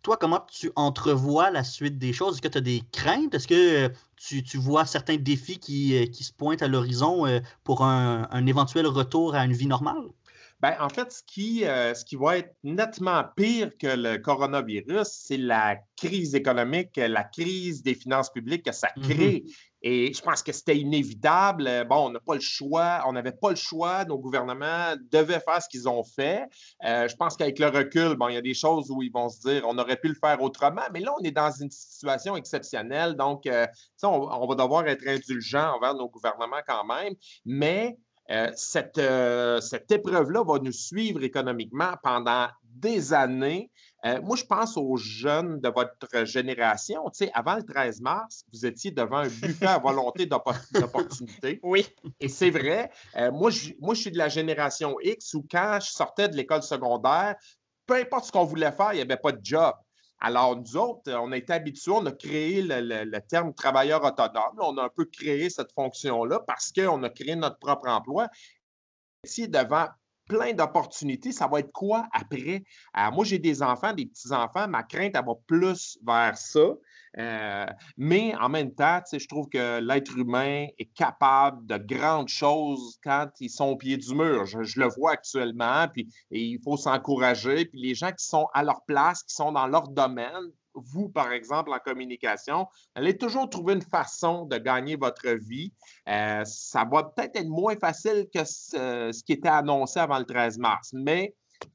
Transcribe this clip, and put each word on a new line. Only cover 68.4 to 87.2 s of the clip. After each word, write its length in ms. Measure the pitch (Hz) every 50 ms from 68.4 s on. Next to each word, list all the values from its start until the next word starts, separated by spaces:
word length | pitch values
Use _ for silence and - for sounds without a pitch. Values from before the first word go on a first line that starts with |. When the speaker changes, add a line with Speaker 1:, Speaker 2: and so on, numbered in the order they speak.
| - - _ _ _ _ _ _ _ _ _ _ _ _ _ _ -
Speaker 2:
Si 240 | - - - 233 220
devant 380 | 160 - 131 110 147 156 165 156 - _ _ _ _ _ _ _
plein 240 | 202 214 127 123 233
d'opportunités, 800 | 180 160 151 - 175 143 - - - 151 143 131 135 - 247 262
ça 140 | - 156 135
va 120 | 147 147
être 140 | 143 139 _
quoi 340 | - 190 196 214 226 233 - -
après ? 500 | 113 - - - 127 127 151 185 196 196 _ - - - - _ -
Euh, 140 | 101 107
moi, 140 | 120 160 220
j'ai 140 | 208 196 180
des 220 | 151 165 147 131
enfants, 300 | 143 131 123 120 - 208
des 140 | 220 175 127
petits-enfants. 640 | 110 _ - - 120 135 127 120 117 - 180 208 208
Ma 140 | 170 117 113
crainte, 280 | - - 151 185 202 160
elle 100 | 139 120
va 80 | 123 117 - _
plus 520 | - 165 170 180 190 180 180 - - - - 113 117
vers 300 | 117 117 117 113 104 -
ça. 320 | - - - 156 151 190 - - _ _ _ - - _ _ -
Euh, 460 | 113 117 113 110 107 104 101 101 101 92 - - - - -
mais 380 | - 135 151 170 196 220 226 214 -
en 120 | 110 127
même 240 | 143 160 147 127 -
temps, 260 | - 143 156 170 180
tu 80 | 180 -
sais, 80 | - 143
je 80 | - -
trouve 200 | 147 147 147 139
que 320 | - 135 123 120 120 120
l'être 380 | 117 117 135 139 139 139 127 127
humain 480 | 123 120 120 127 135 139 143 147 147 147 - _
est 120 | 113 - _ -
capable 640 | 170 127 - - 143 135 135 135 139 139 139 123 117 107
de 100 | 110 104
grandes 520 | 101 104 131 127 135 156 160 151 139 -
choses 680 | - - 151 143 147 156 151 147 139 131 123 117 117 _ _
quand 240 | 147 139 143 147 143 - _
ils 120 | 131 117
sont 140 | - - 143
au 100 | 139 135
pied 220 | 135 135 131 135 131
du 180 | 117 117 131
mur. 320 | 147 160 165 143 117 98 95
Je, 160 | 101 113 113
je 160 | 104 - 127
le 80 | 135 123
vois 240 | 120 127 139 160
actuellement, 760 | 151 - - - - 135 123 120 117 120 117 117 127 151 165 156 -
puis, 140 | 131 113 113 110 - _ _
et 100 | - 113
il 180 | 113 117 120 120 -
faut 140 | 143 147 139
s'encourager. 880 | - 151 131 139 135 - 139 127